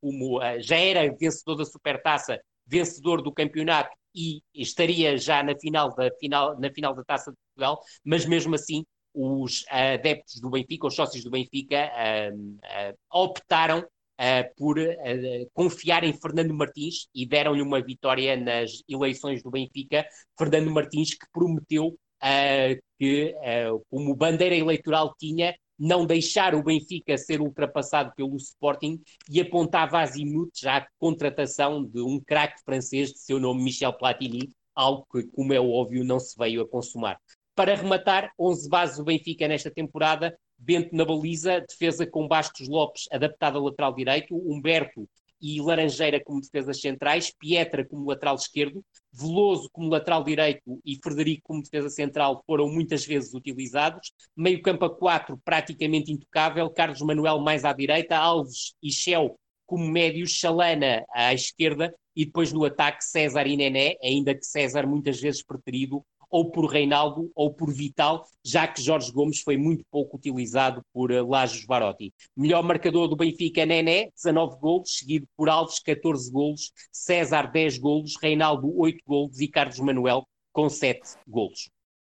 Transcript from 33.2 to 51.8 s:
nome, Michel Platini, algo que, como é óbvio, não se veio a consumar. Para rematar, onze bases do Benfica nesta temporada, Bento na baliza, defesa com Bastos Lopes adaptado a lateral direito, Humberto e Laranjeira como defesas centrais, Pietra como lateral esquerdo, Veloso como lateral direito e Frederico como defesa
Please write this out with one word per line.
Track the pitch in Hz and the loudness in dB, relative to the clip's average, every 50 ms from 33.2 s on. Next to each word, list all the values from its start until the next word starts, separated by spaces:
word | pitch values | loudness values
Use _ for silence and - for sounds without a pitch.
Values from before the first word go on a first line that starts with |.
| - - 135 135 | -6 -4 -2 0
nome, | 131 127 127 127 127 | 0 0 0 0 0
Michel | 131 123 - 139 127 123 | -2 -2 -2 -2 -2 -2
Platini, | - 127 127 117 - 131 120 117 123 131 135 - _ _ _ - | 0 0 -2 -2 -2 -4 -6 -6 -6 -8 -10 -12 _ _ _ -2
algo | 147 131 139 139 135 - _ | 0 2 2 2 0 -4 _
que, | - 123 107 | -6 -6 -6
como | - - - 135 135 | -4 -4 -4 0 2
é | 139 127 | 2 4
óbvio, | 123 123 117 127 123 - 123 127 127 | 4 2 2 0 0 -2 -2 -2 0
não | 127 127 127 | 0 0 -2
se | 127 - - 113 | -2 -6 -6 -4
veio | 120 113 113 117 | -2 -2 -2 -2
a | 113 - | -4 -4
consumar. | - 120 113 - - 120 113 101 92 - _ _ _ _ _ _ _ | -6 -8 -8 -8 -8 -6 -6 -6 -6 -8 _ _ _ _ _ _ _
Para | - 190 190 202 | 2 2 4 2
rematar, | - 180 190 190 185 - 202 190 196 208 - - - | 2 2 0 0 2 2 2 2 2 2 -2 -4 0
onze | 175 180 175 - 143 143 | 0 0 0 0 0 2
bases | 175 175 175 147 135 147 | 2 2 2 2 -2 -4
do | 147 | -2
Benfica | 160 165 156 - 170 151 - 156 151 | 0 0 0 -2 -4 -4 -2 -2 0
nesta | 156 139 - 151 | 0 -2 -4 -6
temporada, | - 160 156 135 - 156 156 156 156 151 165 170 170 - _ _ _ | -8 -8 -8 -6 -2 2 2 2 2 2 -2 -4 -6 -8 _ _ _
Bento | _ 120 160 175 165 165 - 165 | _ 0 2 2 2 0 0 0
na | 160 160 | 0 2
baliza, | 156 160 151 156 165 165 156 160 185 180 175 - - | 2 0 -2 -2 -4 -4 -2 0 0 0 0 -2 -6
defesa | - - 170 165 165 165 165 | -6 -2 0 0 0 0 -2
com | 170 - 156 156 147 | -4 -4 -4 0 2
Bastos | 160 156 151 - - - 131 131 | 2 2 2 0 -6 -12 -8 -2
Lopes | 147 160 151 151 - - - - | 0 0 0 0 -2 -8 -10 -6
adaptado | - 123 147 151 - - 156 147 139 143 | -4 -2 -2 -2 -2 0 -2 0 0 0
a | |
lateral | 139 139 - - 147 135 | -2 -2 -2 -2 -2 -2
direito, | 120 131 127 131 139 151 151 - 175 | -2 -2 0 0 0 0 0 -2 -6
Humberto | 170 185 165 147 147 131 160 165 160 143 - - - - - _ _ _ _ _ _ | -4 -4 -4 -4 -2 2 2 2 2 2 -2 -8 -14 -14 -16 _ _ _ _ _ _
e | 156 147 151 151 | -8 -6 -4 -2
Laranjeira | 143 170 165 160 160 147 127 135 160 151 147 139 - | 0 2 2 2 2 0 0 2 2 2 2 0 -2
como | - 147 139 | -4 -8 -8
defesas | 139 - - 143 131 139 131 - | -8 -6 -6 -6 -4 -4 -6 -4
centrais, | - 139 135 - 143 143 156 170 165 - - | -4 -6 -4 -2 0 0 0 0 -2 -4 -8
Pietra | _ 156 151 175 170 160 170 - 135 131 | _ -2 0 2 2 2 0 -2 -4 -6
como | - - 147 143 143 | -6 -8 -8 -6 -4
lateral | 135 135 139 143 139 | -4 -2 0 -2 -2
esquerdo, | 131 - - - 143 147 143 147 196 - _ _ _ _ _ | -2 -4 -4 -2 -2 -2 -2 -4 -10 -16 _ _ _ _ _
Veloso | - 120 143 160 170 196 208 202 185 143 139 - | -14 -8 -6 -2 2 4 4 4 2 0 -4 -8
como | - 170 165 156 | -10 -6 -2 0
lateral | 160 151 160 175 165 160 139 | 0 0 2 2 0 2 2
direito | 151 151 151 156 151 139 - - 123 127 - - | 0 2 2 2 2 0 -2 -6 -14 -14 -12 -10
e | 147 135 | -10 -10
Frederico | 135 - 156 143 147 151 156 156 151 | -8 -8 -4 -2 -2 0 0 -2 -4
como | - - 156 151 | -6 -8 -8 -8
defesa | 139 - 156 147 | -8 -6 -4 -4